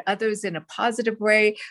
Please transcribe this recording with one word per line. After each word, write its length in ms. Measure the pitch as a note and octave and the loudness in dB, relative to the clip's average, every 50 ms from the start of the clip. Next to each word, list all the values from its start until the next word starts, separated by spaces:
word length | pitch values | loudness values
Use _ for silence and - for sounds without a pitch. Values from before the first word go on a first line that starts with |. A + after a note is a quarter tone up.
| - | -2
others 380 | F#3+ G#3 - A3 A3 G#3 G3+ - | -2 -2 0 0 -2 -2 -2 -4
in 100 | F#3+ E3+ | -6 -6
a 60 | D#3 | -6
positive 580 | - - - - G#3 A#3+ A3+ A#3+ A3+ A3+ A3+ A3 | -8 -10 -6 -2 -2 -2 0 0 -2 -2 -2 0
way 380 | G#3 G#3+ G#3+ G#3+ G#3+ G#3+ G#3 - - - | 2 4 4 6 4 4 2 0 -12 -16